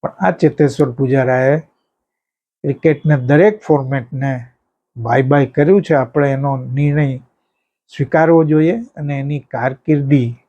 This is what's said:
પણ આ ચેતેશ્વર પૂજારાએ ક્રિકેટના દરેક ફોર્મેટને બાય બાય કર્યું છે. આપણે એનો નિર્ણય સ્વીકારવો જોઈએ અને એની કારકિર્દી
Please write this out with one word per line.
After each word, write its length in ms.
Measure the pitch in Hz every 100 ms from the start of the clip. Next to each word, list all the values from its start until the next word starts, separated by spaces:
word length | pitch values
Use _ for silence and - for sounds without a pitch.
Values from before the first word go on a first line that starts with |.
પણ 80 | -
આ 220 | - 190
ચેતેશ્વર 600 | 180 156 - 147 - 143
પૂજારાએ 640 | 120 135 135 127 127 131 151 151 _ _ _ _ _ _ _ _ _
ક્રિકેટના 540 | 147 139 160 147 156 147
દરેક 440 | 123 147 196 214
ફોર્મેટને 840 | - 151 131 135 120 135 139 131 120 _ _ _ _ -
બાય 240 | 113 123
બાય 240 | 131 147 135
કર્યું 360 | - 147 202
છે. 120 | 170
આપણે 380 | 151 127 156 143
એનો 260 | 135 143 135
નિર્ણય 600 | 127 127 147 147 147 131 _ _ _ _ _ _ _
સ્વીકારવો 560 | - 139 156 160 165
જોઈએ 340 | 160 156 156 226
અને 380 | 233 - 147 139
એની 200 | 139 147
કારકિર્દી 960 | - 131 127 131 - 151 135 143 120 120